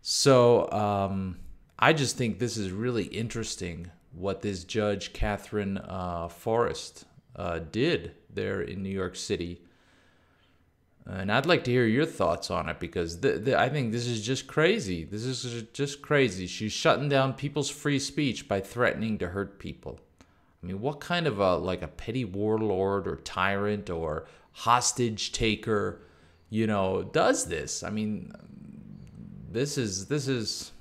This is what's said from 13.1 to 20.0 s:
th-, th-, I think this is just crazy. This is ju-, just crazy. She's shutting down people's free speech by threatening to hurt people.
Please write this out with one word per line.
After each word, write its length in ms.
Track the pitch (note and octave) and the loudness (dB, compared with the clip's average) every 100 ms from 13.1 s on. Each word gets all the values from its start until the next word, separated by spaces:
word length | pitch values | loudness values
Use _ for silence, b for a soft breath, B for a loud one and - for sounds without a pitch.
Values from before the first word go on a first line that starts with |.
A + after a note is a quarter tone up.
| F2 | 0
th-, 260 | C3+ - | 0 2
th-, 140 | A#2 B2+ | 2 4
I 120 | B2+ | 4
think 220 | D3 A#2+ | 2 -2
this 160 | A#2 A#2+ | -2 -2
is 180 | A#2 G#2 | -2 -2
just 220 | C3 - | -4 -2
crazy. 560 | - E3 A3 A2 F2 | 2 4 2 -2 -4
This 200 | D#2 G#2 | -6 -6
is 200 | B2 B2 | -6 -6
ju-, 240 | B2 A#2 G#2+ | -6 -8 -10
just 280 | - C#3 - | -6 -6 -6
crazy. 460 | - D3 C3 F#2 F2+ | 0 4 4 0 -6
She's 240 | - G#2+ | -4 -4
shutting 380 | - D#3+ A2 B2+ | 2 4 4 4
down 240 | C#3 C3 | 2 2
people's 360 | - C#3+ D3+ C3+ | -2 -4 -2 -4
free 300 | - D3+ C#3 | -2 0 0
speech 480 | C#3 - C#3+ A2 - | -2 -2 -2 -2 -2
by 140 | G2+ | -2
threatening 560 | F#2+ A#2 A#2 - A2 G#2 | -2 2 2 2 -2 -2
to 80 | F2 | -2
hurt 320 | F#2+ G2 - | -4 -6 -8
people. 400 | - C#2+ D#2 - | -12 -10 -14 -14